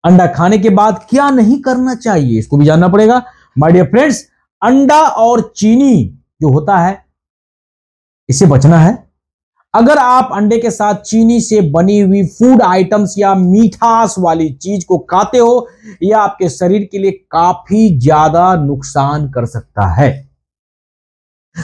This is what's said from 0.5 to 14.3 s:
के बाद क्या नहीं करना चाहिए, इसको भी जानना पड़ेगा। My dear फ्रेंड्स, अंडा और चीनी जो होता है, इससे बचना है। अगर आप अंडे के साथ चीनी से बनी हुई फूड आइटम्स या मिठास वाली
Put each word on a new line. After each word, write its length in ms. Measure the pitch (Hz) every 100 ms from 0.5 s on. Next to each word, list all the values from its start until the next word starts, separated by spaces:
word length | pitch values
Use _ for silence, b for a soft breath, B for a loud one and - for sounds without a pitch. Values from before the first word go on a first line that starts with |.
| 214
के 120 | 220
बाद 360 | 196 214 190 -
क्या 200 | 262 285
नहीं 320 | 262 214 285
करना 340 | 269 254 254
चाहिए, 440 | 240 233 180 131 113
इसको 180 | 110 143
भी 80 |
जानना 220 | 147 156 180
पड़ेगा। 380 | 202 214 247 247 B B 131
My 100 | 156
dear 140 | 175
फ्रेंड्स, 400 | 175 220 294 - - _ _ _
अंडा 380 | 214 269 277 302
और 520 | 311 - 226 240 226
चीनी 680 | - 214 240 277 202 95 - _ _
जो 80 | 151
होता 280 | 135 - 190
है, 280 | 175 196 _ _ _ _ _ _ _ _ _ _ _ _ -
इससे 160 | 131
बचना 320 | 190 135 139 165
है। 340 | 165 240 _ _ _ _ _ _ _
अगर 240 | 208 240 294
आप 320 | 247 254 -
अंडे 240 | 196 208 226
के 140 | 233
साथ 240 | - 208
चीनी 460 | 208 - 220 226 233
से 200 | 233 214
बनी 380 | 165 160 185 208
हुई 240 | 190 202
फूड 380 | 175 - 240 247
आइटम्स 540 | 185 185 185 208 196 196
या 180 | 196
मिठास 800 | 190 180 196 233 - 233 226 220 -
वाली 300 | 175